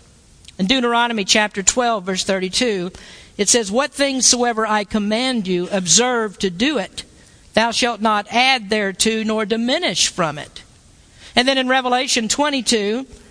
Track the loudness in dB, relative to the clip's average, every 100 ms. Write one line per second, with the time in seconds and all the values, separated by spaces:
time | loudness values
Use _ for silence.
0 | -20 -20 -20 -20 -18 -4 0 2 2 2
1 | 0 -2 2 2 2 0 -2 0 0 0
2 | -2 -4 -2 -2 -2 0 0 0 -4 -10
3 | -18 -20 -18 -4 0 2 2 -2 -2 0
4 | 0 2 2 2 2 0 0 0 0 -2
5 | 0 0 0 -2 0 -2 0 -2 2 2
6 | 4 0 -2 -4 -4 0 0 0 -4 -12
7 | -18 -20 -20 -20 -2 0 0 0 -2 0
8 | 0 0 0 2 2 2 0 -2 -2 0
9 | 0 0 -2 -2 -2 -2 0 0 -2 0
10 | -2 0 -4 -4 -12 -18 -20 -20 _ -20
11 | -20 -20 -2 0 2 2 2 0 2 0
12 | 0 0 0 0 0 0 0 0 0 -2
13 | -6 -16 -20